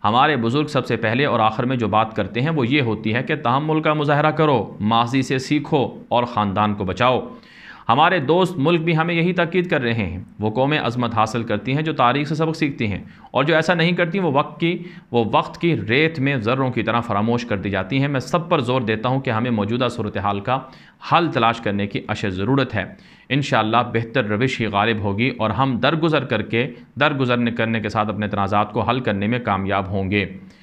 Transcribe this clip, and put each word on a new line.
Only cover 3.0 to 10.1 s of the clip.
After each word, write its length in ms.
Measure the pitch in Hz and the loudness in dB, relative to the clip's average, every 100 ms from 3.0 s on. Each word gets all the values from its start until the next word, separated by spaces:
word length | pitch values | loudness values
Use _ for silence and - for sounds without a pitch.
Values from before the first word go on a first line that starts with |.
| 110 | -2
है 100 | 117 | -2
कि 140 | 131 151 | -2 -2
तहम्मुल 420 | 117 131 156 156 | 0 0 0 0
का 140 | 156 | 2
मुजाहरा 360 | 151 147 147 156 | 0 2 4 2
करो, 440 | 151 156 127 90 - | 2 2 2 0 -2
माजी 400 | 104 113 117 135 | 0 2 2 0
से 160 | 131 131 | 0 -2
सीखो 680 | 135 147 143 151 117 - - | 0 -2 2 0 0 -4 -2
और 140 | 117 120 | 0 0
ख़ानदान 480 | - 104 98 104 | 0 0 2 0
को 100 | 101 | 0
बचाओ। 420 | 95 - 123 120 - - - - - - - | -2 2 2 2 -2 -16 -20 -20 -20 -10 0
हमारे 300 | 123 170 180 | 4 6 4
दोस्त 340 | 135 175 180 180 | 2 2 2 2
मुल्क 220 | 143 175 | 2 2
भी 100 | 160 | 2
हमें 200 | 160 165 | 0 0
यही 180 | 170 175 | 0 0
ताकीद 320 | 180 170 185 175 | 0 0 0 0
कर 120 | 156 | 0
रहे 120 | 120 | 0
हैं। 420 | 113 92 | 0 -2